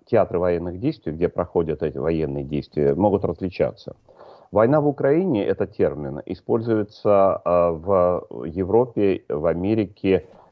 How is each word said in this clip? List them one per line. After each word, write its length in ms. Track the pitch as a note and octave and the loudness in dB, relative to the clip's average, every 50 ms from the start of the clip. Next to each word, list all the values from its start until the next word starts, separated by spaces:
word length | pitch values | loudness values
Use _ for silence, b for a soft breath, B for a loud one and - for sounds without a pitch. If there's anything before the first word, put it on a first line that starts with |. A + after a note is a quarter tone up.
| _ | _
театры 320 | - - A2 F#2 - F2+ F2 | 0 2 2 2 2 0 -2
военных 420 | F2 F2+ F2 E2+ F2 F2+ E2+ F2+ | 0 0 0 0 -2 -6 -8 -6
действий, 320 | G#2+ D3 D3+ - - E2 | -4 -6 -6 -6 -8 -8
где 160 | D2+ D#2+ E2+ E2 | -4 -2 -2 -2
проходят 540 | - - F2 - - F2+ E2+ D#2+ D#2 - | 0 -2 -4 -2 0 -2 0 -2 -2 -4
эти 160 | E2 D2+ C#2 C2+ | -4 -6 -4 -4
военные 460 | B1+ D#2+ E2 D#2+ D#2 C#2 C#2 C#2+ C#2+ | -2 -2 0 0 -2 -2 -4 -6 -6
действия, 500 | C2+ D2 C#2+ C2+ - - D2+ D2 C#2+ C#2 | -4 -6 -6 -6 -6 -2 0 2 2 2
могут 320 | D2+ G2 G#2 F#2+ G2 F#2+ | 2 2 2 2 0 -2
различаться. 720 | F2 E2+ - F#2+ F2+ F#2 - D#2 B1 - - - - - _ _ B B B B B B B B B | -2 -6 -4 -6 -8 -2 -2 -2 -2 -4 -8 -16 -18 -18 _ _ B B B B B B B B B
Война 280 | - G2+ A2 A#2 D3 D#3 | 2 2 4 4 4 2
в 80 | C#3+ D3 | 2 0
Украине, 560 | C#3 - C#3 C#3 C#3+ E3 F#3+ F#3+ C#3 G#2 F#2+ | -2 0 0 2 2 2 2 0 0 0 0
этот 320 | - F#2+ - G#2 F2+ - | 0 -2 -2 -2 -4 -2
термин, 460 | - F#2+ D#2+ C#2 D2 D2+ C2+ C2+ D2 - | 0 0 0 0 -2 -8 -8 -10 -10 -10
используется, 1160 | - F#2 - _ - A2+ A#2+ A2+ A#2+ A2+ G#2+ G#2 G2 - - - G#2+ G#2 G2 F#2+ F#2+ E2+ - - | -10 -12 -10 _ -2 -2 -2 0 0 0 0 -2 -4 -6 -4 0 2 4 6 4 4 2 0 0
э, 280 | E2 F2 F2 F2 F2 | 0 2 2 2 2
в 760 | E2+ D#2+ D#2 F#2 G2+ F#2 F2 F2 F2+ F2 - - - A#1+ B1 | 0 -2 -2 0 2 2 4 2 0 -2 -4 -8 -12 -10 -10
Европе, 800 | E2+ D#2 F2 F#2+ E2+ F#2+ A2+ B2 B2 - - G#2 G2 F2+ - - - | -8 -6 -6 -4 0 2 2 2 2 0 0 2 2 2 0 -4 -6
в 200 | - D2 D2+ E2+ | -6 -2 -2 -2
Америке 800 | E2 E2+ F2+ G2 A2 A2 G#2 F#2+ - _ - F#2+ F#2 F2+ - B B B B B | -2 0 0 -2 0 0 -2 -4 -6 _ 0 0 0 0 0 B B B B B